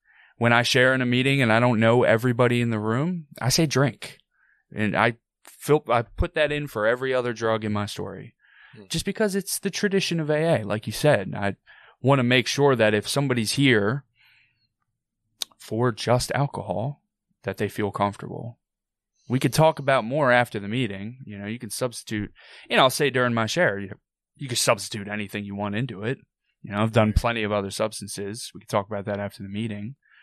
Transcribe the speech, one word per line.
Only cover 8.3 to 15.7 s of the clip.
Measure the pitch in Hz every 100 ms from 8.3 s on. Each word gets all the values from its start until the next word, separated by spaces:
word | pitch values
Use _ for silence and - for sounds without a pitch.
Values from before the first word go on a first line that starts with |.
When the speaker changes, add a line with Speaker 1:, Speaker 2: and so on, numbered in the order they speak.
| _ _ _ - -
Speaker 2:
Hmm. | 196
Speaker 1:
Just | 165 202
because | 196 214 190
it's | 190 -
the | 202
tradition | - 208 190 180 170
of | 151
A | 151 165 143
A, |
like | 101 104 -
you |
said. | 107 147 120 95 -
I | 101 98 _ - - _
wanna | 127 139
make | 123 127 117
sure | - 143 123
that | 110 107
if | -
somebody's | - 139 123 107
here | - 139 113 101 139 - _ _ _ _ _ _ _ _ _ _ _ _ _ - _
for | -